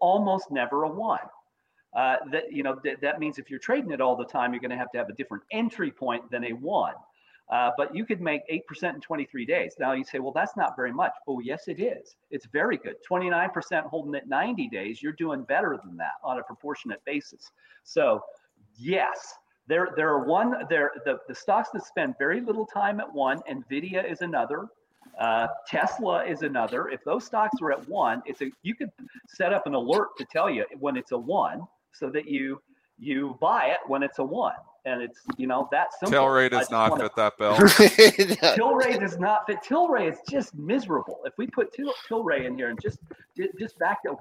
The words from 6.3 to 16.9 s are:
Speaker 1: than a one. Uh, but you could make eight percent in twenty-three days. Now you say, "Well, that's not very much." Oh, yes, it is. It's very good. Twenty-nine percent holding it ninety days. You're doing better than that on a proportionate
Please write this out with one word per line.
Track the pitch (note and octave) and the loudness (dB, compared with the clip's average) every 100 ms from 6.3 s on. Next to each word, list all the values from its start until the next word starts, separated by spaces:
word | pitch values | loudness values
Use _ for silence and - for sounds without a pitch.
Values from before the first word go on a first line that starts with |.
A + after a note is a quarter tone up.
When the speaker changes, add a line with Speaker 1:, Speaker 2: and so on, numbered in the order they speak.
Speaker 1:
than | A#2+ | -6
a | A#2+ | -6
one. | A#2 D3 G3 E2 - - _ _ _ - | -6 -4 -2 -2 -6 -18 _ _ _ -4
Uh, | A#2+ A#2+ - | 0 2 0
but | D3 | -2
you | E3+ | -4
could | A3 G3 | -4 -2
make | E3 D3 - | -2 -4 -4
eight | D#3 - | -8 -8
percent | D3+ F3+ D3+ | -6 -6 -6
in | |
twenty-three | - D#3 C#3 C3 A#2+ | -8 -6 -6 -6 -2
days. | E3 F2+ - | 0 -2 -4
Now | C3 | -2
you | C3 | -2
say, | C3 C3+ | -4 -6
"Well, | C3 | -4
that's | C#3+ D3+ G#3+ | -2 -2 -2
not | D#3 | -4
very | - B2 | -2 -4
much." | C3 F3 - - | -2 -2 -2 -6
Oh, | C3 | -6
yes, | A#2+ D#3 - | -4 -8 -8
it | E3 | -4
is. | A#3 - - _ _ | -4 -4 -12 _ _
It's | C#3+ - | -12 -6
very | D3 G#3+ - | -2 0 -2
good. | G2 - - | -6 -14 -4
Twenty-nine | F3+ F3+ E3+ F#3 | -2 0 0 0
percent | F3 - E3+ D3+ | -4 -2 -4 -2
holding | D#3+ D3 C#3+ | -6 -6 -8
it | C3+ | -4
ninety | C#3 G#3 A3 A#2+ | -2 -2 -2 -6
days. | G#2+ G2+ A#2 | -6 -6 -6
You're | D3 | -8
doing | D#3 E3 C3+ | -4 -4 -4
better | B2 D3 G3 C3 | -2 0 0 -4
than | F#2 E2+ | -10 -10
that | - - | -8 -6
on | C#3+ B2 | -6 -6
a | |
proportionate | - A#2 D3 C#3+ A#2+ | -8 -12 -10 -10 -10